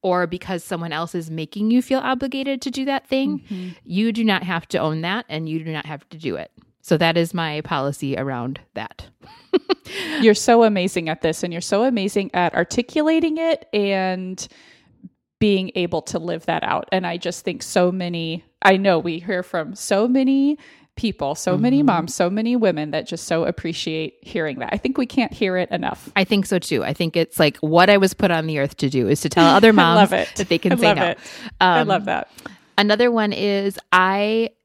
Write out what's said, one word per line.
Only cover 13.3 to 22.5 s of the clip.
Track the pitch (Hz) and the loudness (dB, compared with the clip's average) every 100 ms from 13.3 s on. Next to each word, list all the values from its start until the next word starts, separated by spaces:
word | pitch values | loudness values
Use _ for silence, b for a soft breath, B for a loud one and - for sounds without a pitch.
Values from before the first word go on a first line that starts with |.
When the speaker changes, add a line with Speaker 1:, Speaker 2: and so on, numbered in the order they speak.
| 311 | 0
Speaker 2:
it | 330 320 - | 0 -2 -2
and | 214 202 190 185 185 185 185 - b b b b b - _ _ _ | -2 0 0 -2 -4 -6 -10 -14 b b b b b -20 _ _ _
being | 214 196 185 | 2 2 0
able | - 175 170 | -4 -2 -4
to | - 175 | -4 -8
live | 165 165 - | -6 -6 -4
that | 160 | -4
out. | - 151 - | -2 -4 0
And | 185 180 | -2 -2
I | 175 | -6
just | 175 175 | -8 -6
think | - 175 | -8 -8
so | - 196 180 | -2 2 2
many, | 185 175 170 165 165 _ _ | 0 -6 -4 -6 -8 _ _
I | 202 190 | 4 4
know | 196 165 | 4 2
we | 170 165 | 0 -6
hear | 175 185 | -4 -6
from | 185 180 156 | -4 -6 -6
so | 190 - 196 240 | -10 -2 0 2
many | 254 262 269 277 302 b b b - | 2 2 2 2 0 b b b -6
people, | 226 - 139 | -6 -4 -6
so | 156 - 185 | -4 -2 0
many | 233 277 | 2 4
Speaker 1:
Mm-hmm. | 285 | 4
Speaker 2:
moms, | 175 160 | 2 -2
so | - 175 | -2 0
many | 202 226 | 0 0